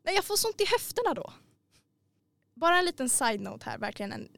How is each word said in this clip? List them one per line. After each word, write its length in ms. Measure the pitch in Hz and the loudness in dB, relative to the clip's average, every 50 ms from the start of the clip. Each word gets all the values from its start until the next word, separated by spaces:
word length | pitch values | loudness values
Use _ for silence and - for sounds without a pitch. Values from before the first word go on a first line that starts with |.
| - | -2
Nej, 120 | 330 381 | 0 2
jag 100 | 392 - | 2 2
får 100 | - 415 | 0 0
sånt 260 | 403 - 453 427 - | 0 0 0 0 0
i 40 | 415 | 0
höfterna 480 | - - 466 - - - - 494 403 277 | 2 2 0 0 -2 -2 0 0 0 0
då." 200 | - - - - - _ _ _ _ _ _ _ _ _ _ _ _ _ _ _ _ _ _ _ _ _ _ _ | -2 -6 -12 -14 -20 _ _ _ _ _ _ _ _ _ _ _ _ _ _ _ _ _ _ _ _ _ _ _
Bara 260 | 233 311 339 349 359 | 2 4 6 6 6
en 60 | 359 | 4
liten 240 | 349 - - 262 247 | 2 0 -2 -2 0
side 320 | - - 247 233 220 208 | 0 2 2 0 0 -2
note 280 | 196 196 196 - - - | -4 -8 -10 -10 -10 -10
här, 80 | - | -8
verkligen 340 | - 220 214 208 - 208 202 | -6 -6 -6 -6 -6 -8 -8
en 180 | 208 214 - - - | -8 -10 -12 -14 -18